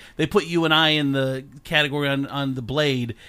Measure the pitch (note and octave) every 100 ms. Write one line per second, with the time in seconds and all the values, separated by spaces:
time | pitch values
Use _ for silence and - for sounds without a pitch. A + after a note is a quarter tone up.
0 | - - D#3 G3+ D#3+ E3+ D#3+ D#3 D#3 D3+
1 | C#3+ C3+ C3+ C3+ C#3 - - D#3 D3 D3
2 | C#3+ C#3 C#3 C#3 C#3 C3 A#2 C#3+ D3 C3
3 | A#2 -